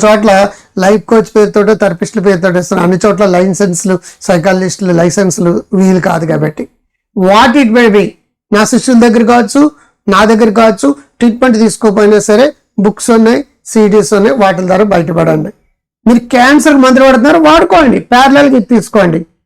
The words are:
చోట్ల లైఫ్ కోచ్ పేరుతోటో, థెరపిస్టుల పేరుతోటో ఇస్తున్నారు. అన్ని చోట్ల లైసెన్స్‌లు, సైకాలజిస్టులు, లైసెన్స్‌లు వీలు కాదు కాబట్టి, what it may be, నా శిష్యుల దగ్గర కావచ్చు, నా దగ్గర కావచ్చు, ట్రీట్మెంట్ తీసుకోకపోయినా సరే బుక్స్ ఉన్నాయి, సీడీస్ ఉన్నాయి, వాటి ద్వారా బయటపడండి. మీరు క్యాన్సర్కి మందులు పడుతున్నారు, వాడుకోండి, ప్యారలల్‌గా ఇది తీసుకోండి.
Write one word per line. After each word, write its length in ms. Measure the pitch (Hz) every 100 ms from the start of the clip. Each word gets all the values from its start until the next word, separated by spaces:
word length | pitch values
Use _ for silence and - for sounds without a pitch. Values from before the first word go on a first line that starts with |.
| 214
చోట్ల 260 | 214 214 196 202 - _ -
లైఫ్ 200 | 185 208 -
కోచ్ 180 | 226 - 220
పేరుతోటో, 380 | 202 214 202
థెరపిస్టుల 480 | 220 196 175 208 220 190
పేరుతోటో 320 | 185 190 180
ఇస్తున్నారు. 260 | 175 190 175
అన్ని 120 | 185 214
చోట్ల 200 | 196 202 180
లైసెన్స్‌లు, 580 | 190 170 202 175 190 180 - - -
సైకాలజిస్టులు, 680 | 180 175 185 185 - 185 170
లైసెన్స్‌లు 500 | 175 208 190 - 175 170 - 190
వీలు 220 | 190 185 180
కాదు 180 | 165 160
కాబట్టి, 300 | 156 151 - 247 _ _ _ _ 214
what 380 | 185 208 254 285
it 60 | 240 240
may 120 | 233 202
be, 100 | 180 - _ _ _
నా 100 | 208 214
శిష్యుల 260 | 254 - 247 240
దగ్గర 180 | 220 226
కావచ్చు, 280 | 240 202 277 294 - _ _ -
నా 140 | 190 214
దగ్గర 180 | 220 220 202
కావచ్చు, 260 | 226 190 277 285 - -
ట్రీట్మెంట్ 380 | 233 233 254 220 220
తీసుకోకపోయినా 520 | - 220 202 208 214 202
సరే 180 | 208 285 - _ - 202
బుక్స్ 260 | - - 226
ఉన్నాయి, 220 | 220 262 285 _ -
సీడీస్ 420 | 226 214 208 190 208
ఉన్నాయి, 180 | 208 269
వాటి 200 | 196 185 185
ద్వారా 160 | 185 214 180
బయటపడండి. 560 | 160 170 160 156 - - _ _ _ _ 220
మీరు 140 | 233 -
క్యాన్సర్కి 480 | 254 254 294 320 285 254
మందులు 200 | 262 269
పడుతున్నారు, 320 | 233 285 330 302
వాడుకోండి, 520 | 330 349 370 277 185 -
ప్యారలల్‌గా 460 | 247 269 277 285 262
ఇది 100 | 190
తీసుకోండి. 460 | 233 - 220 180 160 170 _